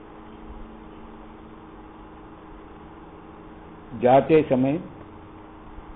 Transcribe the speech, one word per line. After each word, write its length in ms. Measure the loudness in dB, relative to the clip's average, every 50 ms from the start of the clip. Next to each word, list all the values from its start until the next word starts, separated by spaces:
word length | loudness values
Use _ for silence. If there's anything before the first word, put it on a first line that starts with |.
| -18 -18 -16 -16 -16 -16 -16 -16 -14 -14 -14 -12 -14 -14 -14 -16 -16 -16 -16 -16 -16 -16 -16 -16 -16 -16 -16 -16 -16 -16 -16 -16 -16 -16 -16 -16 -16 -16 -16 -18 -18 -18 -16 -18 -18 -18 -18 -18 -18 -18 -18 -16 -16 -18 -18 -18 -18 -18 -16 -16 -18 -16 -16 -16 -16 -16 -16 -16 -16 -16 -16 -16 -16 -16 -16 -16 -14 -12 -2 4
जाते 440 | 8 10 10 10 10 10 10 8 8 8
समय 340 | 6 4 6 4 4 2 -2 -6 -12 -14 -16 -16 -16 -16 -16 -16 -16 -16 -18 -18 -18 -18 -16 -16 -14 -14 -14 -14 -10